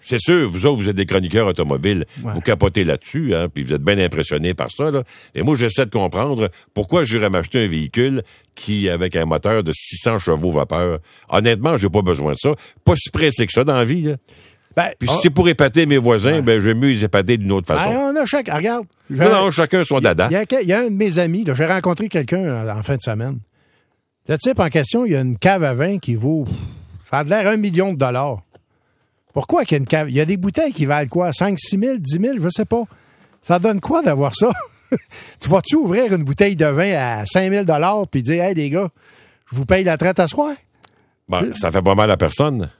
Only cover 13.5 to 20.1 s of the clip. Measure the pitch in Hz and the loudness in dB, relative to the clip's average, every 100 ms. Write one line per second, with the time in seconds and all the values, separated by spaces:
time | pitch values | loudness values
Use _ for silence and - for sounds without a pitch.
13.5 | - 139 131 120 175 151 139 _ - - | 0 2 2 0 0 -2 -6 _ -20 -20
14.5 | _ _ - 170 - 123 165 180 143 175 | _ _ -4 -4 -4 0 2 2 4 2
15.5 | 160 139 123 160 139 120 113 107 156 123 | 4 4 4 4 4 4 4 4 2 2
16.5 | 110 104 113 139 120 104 101 95 120 98 | 2 4 2 2 2 2 2 2 0 2
17.5 | 98 90 147 190 240 277 294 277 294 240 | -2 0 0 0 0 -2 -2 0 -2 -2
18.5 | 151 185 240 208 _ _ 135 180 208 190 | -4 -2 -4 -8 _ _ 2 4 4 2
19.5 | 156 160 185 160 135 190 | 2 0 2 2 2 2